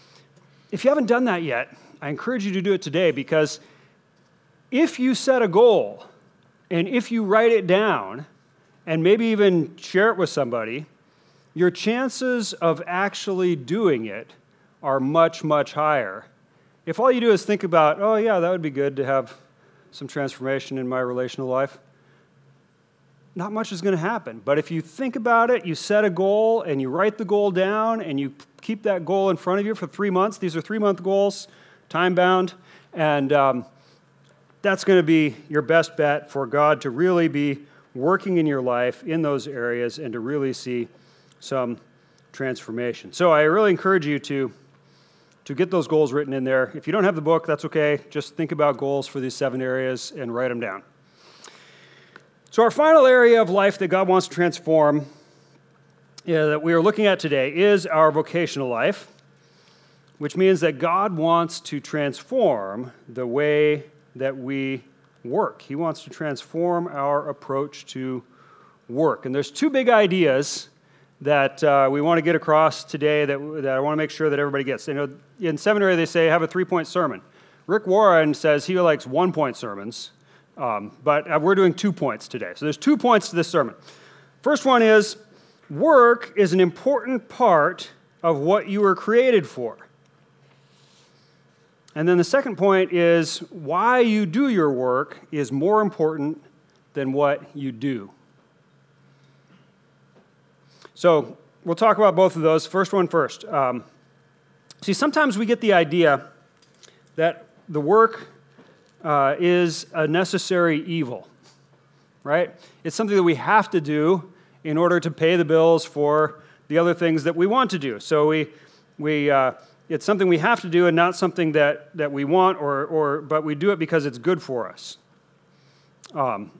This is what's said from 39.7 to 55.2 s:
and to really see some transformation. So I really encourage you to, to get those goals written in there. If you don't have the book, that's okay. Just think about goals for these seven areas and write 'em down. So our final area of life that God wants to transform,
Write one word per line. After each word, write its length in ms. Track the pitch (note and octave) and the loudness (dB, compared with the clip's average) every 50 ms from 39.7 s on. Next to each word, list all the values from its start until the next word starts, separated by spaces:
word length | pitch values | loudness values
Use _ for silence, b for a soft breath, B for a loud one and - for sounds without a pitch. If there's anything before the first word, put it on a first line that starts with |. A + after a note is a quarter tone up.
| A#2+ A#2+ A#2+ A#2+ - D3+ | -4 -4 -4 -6 -6 -8
and 120 | D3+ A#2+ A2 | -10 -10 -8
to 60 | A#2+ | -8
really 320 | A2 C3 D3 D3 C#3 C3 | -6 -6 -4 -4 -4 -4
see 360 | B2 - - B2+ B2 A#2+ A#2 - b b b b b b b b b _ | -6 -8 -8 -8 -6 -6 -6 -8 b b b b b b b b b _
some 380 | - - C#3 C3 B2 A#2+ A#2 - _ _ b b b b b b _ _ | -10 -6 -4 -4 -4 -4 -8 -10 _ _ b b b b b b _ _
transformation. 800 | - - C3+ C3 B2 - - - A2 A#2+ B2 A#2+ A2+ - - F#2+ - | -12 -8 -8 -8 -8 -8 -10 -10 -8 -6 -6 -6 -6 -8 -14 -12 -4
So 180 | - F3 E3+ | 0 2 2
I 100 | D#3 D3+ | 4 4
really 280 | D3+ D#3 E3+ G#3+ G#3+ G3+ | 4 4 2 2 2 2
encourage 380 | F3+ - - F#3+ G3 F3+ D3 | 0 0 0 0 0 0 0
you 100 | D3 D3 | -2 -4
to, 340 | C3+ - - C#3+ C#3 C3 A#2 - _ _ _ _ _ b b b b b b b b b b b _ _ | -4 -6 -6 -4 -4 -4 -6 -8 _ _ _ _ _ b b b b b b b b b b b _ _
to 100 | - C#3 | -8 -4
get 160 | C#3+ F#3 F3+ | -4 -2 0
those 180 | F#3 F3 C#3 | 0 -2 0
goals 240 | - D#3 D#3 D3+ B2 | 0 2 2 2 2
written 220 | B2+ D3 D3 C3 C3+ | 0 -4 -4 -4 -4
in 100 | C3+ B2+ | -4 -2
there. 280 | C3 C3 C3 B2+ - - | 0 0 0 0 -2 -6
If 140 | D3 - | -10 -6
you 60 | D3+ F#3+ | -4 -2
don't 100 | G#3+ F3+ | 0 0
have 100 | G3 F3+ | 0 0
the 80 | D#3 | 0
book, 240 | D3 D#3 E3 D#3+ - | 0 0 0 0 0
that's 200 | - D3+ - - | -2 -4 -4 -6
okay. 340 | C#3+ - D#3+ D3+ D3 D3 C#3+ - - | -4 -2 0 0 0 0 -2 -6 -8
Just 260 | - D3+ - - - | -10 -10 -10 -8 -8
think 160 | - D#3+ C#3 | -8 -6 -4
about 260 | E3+ D3 D3+ D3 C3 | -2 0 0 0 0
goals 280 | A#2 C#3 C#3 C#3 C#3 C3 | -2 -4 -4 -4 -4 -6
for 140 | - - C#3 | -6 -8 -8
these 160 | B2+ C3 B2 | -8 -8 -6
seven 260 | - C#3+ C3 B2 C3 | -4 -4 -4 -4 -4
areas 500 | C3 B2+ B2+ C3 C3 C3 B2+ A#2+ - - - | -4 -4 -4 -4 -4 -4 -6 -8 -10 -14 -12
and 160 | D3+ B2+ A#2 A#2 | -12 -10 -8 -6
write 160 | A#2+ B2+ B2 | -4 -4 -4
'em 100 | B2 A#2+ | -4 -6
down. 220 | A#2 G2+ F#2+ G2 - _ _ _ B B B B B B B B B B B B B B B B B B B B B B B B B B B B _ _ | -8 -8 -10 -12 -14 _ _ _ B B B B B B B B B B B B B B B B B B B B B B B B B B B B _ _
So 140 | - A3 A#3 | 2 2 2
our 80 | A3+ | 4
final 340 | - C#4 D4+ D#4 D#4+ D#4 C4 | 4 2 4 6 6 8 8
area 340 | C4 B3+ B3 A#3+ A#3 A#3 A3+ | 8 6 6 6 6 6 4
of 120 | G#3+ E3+ | 4 2
life 260 | F#3 G3+ G3 G3+ F#3+ | 2 2 2 2 0
that 120 | - G3 E3 | -2 -2 -2
God 180 | F#3 F#3+ F#3+ | 0 0 2
wants 200 | F#3 F#3 F#3 F3 | 2 2 2 0
to 60 | - - | -2 -2
transform, 720 | E3+ F3 E3+ D#3 - - D#3+ D#3+ D#3 D3+ D3 D3 D3 C#3 B B B | -2 -2 -2 -2 -4 -2 0 2 4 4 4 2 0 -2 B B B